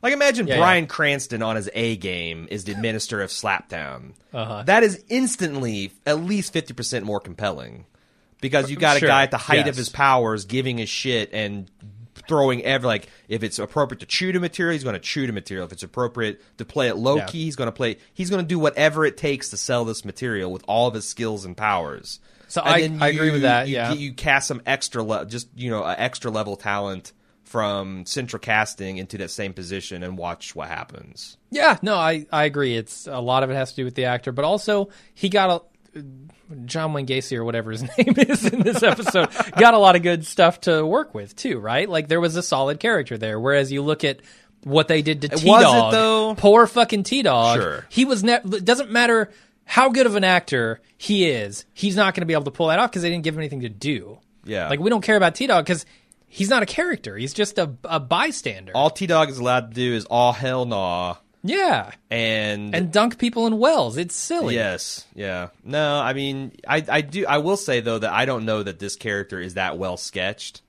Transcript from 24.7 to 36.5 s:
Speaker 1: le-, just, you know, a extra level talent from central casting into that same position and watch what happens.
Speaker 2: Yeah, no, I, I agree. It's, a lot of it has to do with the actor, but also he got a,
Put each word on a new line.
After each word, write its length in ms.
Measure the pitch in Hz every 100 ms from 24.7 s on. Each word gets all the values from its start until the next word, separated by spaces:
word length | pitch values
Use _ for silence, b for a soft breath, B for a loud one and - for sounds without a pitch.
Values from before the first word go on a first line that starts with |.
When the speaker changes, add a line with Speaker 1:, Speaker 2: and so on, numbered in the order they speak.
| 135 - 123
Speaker 1:
le-, 240 | 110 107 90
just, 220 | 120 117 -
you 160 | 123
know, 120 | 110
a 120 | 85 90
extra 320 | 123 123 123
level 260 | 110 104 98
talent 580 | 107 101 101 92 - _ _ _
from 640 | _ 120 107 101 98 95 90
central 340 | 147 123 110
casting 560 | - 107 107 - 98 95
into 200 | 95 104
that 140 | 90
same 220 | - 98
position 500 | 92 87 95 - 92
and 140 | 90 92
watch 360 | 87 85 -
what 140 | - 76
happens. 720 | 80 82 - - - - - _
Speaker 2:
Yeah, 280 | 285 311 208
no, 140 | 196 202
I, 300 | 160 165 147
I 120 | 160
agree. 320 | 151 143 139 117
It's, 320 | 110 - -
a 120 | 135
lot 220 | 120 127
of 60 | 131
it 40 | 135
has 140 | 131
to 40 | -
do 80 | 127
with 100 | 120
the 100 | 127
actor, 260 | 123 -
but 100 | 123 151
also 440 | 202 - 208 196 b b
he 160 | _ 196
got 200 | 202 190 170 - _ _ 156
a, 60 | 139 131 139 _ _